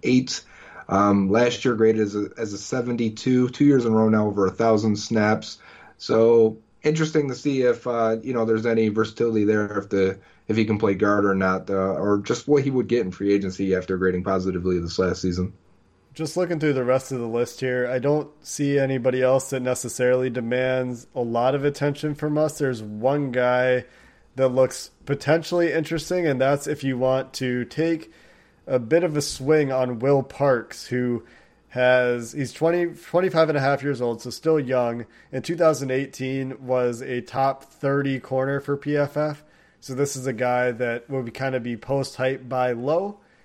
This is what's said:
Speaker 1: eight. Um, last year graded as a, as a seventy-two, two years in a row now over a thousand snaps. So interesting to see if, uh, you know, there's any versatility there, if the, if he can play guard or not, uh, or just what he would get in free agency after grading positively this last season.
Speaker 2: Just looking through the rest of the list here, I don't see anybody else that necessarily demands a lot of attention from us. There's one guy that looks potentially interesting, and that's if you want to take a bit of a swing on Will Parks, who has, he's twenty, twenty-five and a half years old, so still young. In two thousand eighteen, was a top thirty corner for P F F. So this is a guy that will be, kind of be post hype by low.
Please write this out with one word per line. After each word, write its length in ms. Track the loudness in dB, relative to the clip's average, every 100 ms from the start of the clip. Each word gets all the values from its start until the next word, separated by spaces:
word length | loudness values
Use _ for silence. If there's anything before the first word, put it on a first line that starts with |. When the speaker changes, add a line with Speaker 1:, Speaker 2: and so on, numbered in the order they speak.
Speaker 1:
eight. 380 | 2 2 2 -6 -12 -20 -20 -18 -2
Um, 420 | 2 4 4 2
last 360 | 2 2 0 -2
year 100 | 4
graded 260 | 4 4
as 140 | 0 -2
a, 140 | -6 -6
as 160 | -8
a 40 | -8
seventy-two, 920 | -6 -6 -4 -2 -4 -2 0 2 2
two 160 | 4 4
years 180 | 4 4
in 60 |
a 40 | 4
row 100 | 4
now 200 | 4 2
over 180 | 2 0
a 40 |
thousand 440 | 2 4 4 2 -2
snaps. 600 | -2 0 2 0 -4 -18 -20 -20 -20 -12
So 640 | 0 4 6 6 4 2 _ _
interesting 440 | -2 0 0 0 0
to 80 | -2
see 280 | -2 2
if, 220 | 2 2 -2
uh, 300 | 0 0 0
you 100 | -2
know, 120 | -2 2
there's 200 | 2 2
any 220 | 2 2
versatility 560 | 2 -2 0 0 2
there, 340 | 2 2 0 -4
if 120 | -2
the, 280 | 0 0 -2 -12 _ -4
if 80 | 0
he 80 |
can 140 | 0 2
play 140 | 0
guard 320 | 2 2 4 2
or 100 | 2
not, 340 | 2 0 -2
uh, 40 |
or 460 | -2 0 0 0 0
just 280 | 0 -4 0
what 160 | 2
he 80 | 2
would 160 | -2 0
get 140 | 0
in 100 | -2
free 220 | -2 0
agency 420 | 0 0 -4 0 0
after 220 | -2 0
grading 260 | 0 0
positively 560 | 0 -2 -2 -2 -2 -2
this 180 | -2 -2
last 240 | -2 0
season. 300 | -2 -2 -4 -8 _ _ _ _ _
Speaker 2:
Just 220 | -10 -6 -2
looking 240 | -2 0
through 140 | 0
the 100 | 2
rest 300 | 2 0 -2
of 60 | -6
the 60 | -4
list 340 | -2 -4 -4
here, 260 | -4 -2 -2
I 80 | -2
don't 300 | 0 0 -2 -12 -12
see 320 | -4 0 2
anybody 440 | 2 0 0 2
else 300 | 4 2 0
that 100 | -4
necessarily 680 | -2 -4 -4 -2 2 2 0
demands 760 | -4 -2 0 0 0 -4 -8 -10 -6
a 60 |
lot 340 | -2 0 2 2
of 80 |
attention 520 | -2 0 -2 -2 -6 -4
from 220 | -2 0
us. 200 | -2 0
There's 260 | -2 -2
one 480 | -8 -2 0 0 0
guy 540 | 0 2 2 2 0 -2 -16 -20 _ _ 0
that 140 | 2
looks 400 | 4 2 0 -16 _ -6
potentially 640 | -4 0 0 0 0 0
interesting, 560 | 0 -2 -6 -4 -2 0
and 140 | 2
that's 260 | 2 0 -2
if 160 | -4
you 140 | -4 0
want 340 | 0 0 -2 -6
to 280 | -4 -2
take 480 | -4 -2 -2 -2 -6 -20 -20 _ _ _ -2
a 100 | -2
bit 280 | 2 2 2
of 100 | 0
a 60 |
swing 500 | -4 -4 2 2 2
on 280 | 0 -2 0
Will 220 | 2 2
Parks, 640 | 0 0 2 2 -2 -14 -6
who 360 | -2 0 -2 -6 -20 _ _ _
has, 640 | 2 4 4 4 -2 -6
he's 180 | -6 -6
twenty, 360 | -2 0 2 -2
twenty-five 600 | -6 -2 0 2 4 2
and 100 | 2
a 40 |
half 200 | 0 0
years 200 | -2 -2
old, 200 | -4 -4
so 80 | -8
still 300 | -4 0 0
young. 460 | 2 0 0 -2 -10 -18 _
In 100 | -8
two 140 | -4 2
thousand 360 | 2 2 0
eighteen, 640 | -2 -4 -6 -6 -4 -6 -8
was 420 | -2 0 0 -2
a 200 | -6 -8
top 420 | -6 -2 -2 -2
thirty 560 | -10 _ -2 0 -2 -4
corner 400 | -4 -4 -2 -4
for 160 | -4 -4
P 220 | -2 -2
F 180 | 0 -2
F. 300 | -4 -6 -14 _ _ _
So 160 | -10 -4
this 220 | -4 -4
is 100 | -6
a 60 |
guy 380 | -2 0 0 0
that 360 | -2 -4 -4 -6
will 140 | -6
be, 80 | -6
kind 240 | -6 -4 -4
of 80 |
be 140 | -4 -8
post 400 | -4 -4 -4 -4
hype 320 | -4 -4 -4
by 240 | -2 0
low. 460 | -2 -2 -2 -2 -8 _ _